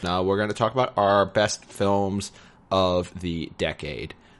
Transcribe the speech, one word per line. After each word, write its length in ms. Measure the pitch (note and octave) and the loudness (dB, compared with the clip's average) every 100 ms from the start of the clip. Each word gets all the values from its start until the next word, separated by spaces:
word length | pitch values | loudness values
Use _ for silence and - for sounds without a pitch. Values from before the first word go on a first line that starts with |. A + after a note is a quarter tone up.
Now 220 | F2+ F2+ | -4 0
we're 140 | F#2 G2 | 0 0
gonna 160 | G#2 | -2
talk 200 | G2+ A2 | 0 0
about 200 | B2 B2+ - | 0 0 2
our 300 | G2 G2+ F#2 | 4 4 4
best 360 | - G#2+ - - | 2 0 -2 -10
films 680 | - G2 G2+ G2 G2 - - - - - | -2 2 2 0 -2 -6 -12 -20 -16 -2
of 480 | F#2+ F#2 F2+ F2 F#2 | 2 2 2 -2 -6
the 320 | F2+ E2+ D2 - | -6 -4 -6 -4
decade. 560 | E2 D2+ D2 B1 D#2 - - | -4 -4 -10 -10 -12 -14 -20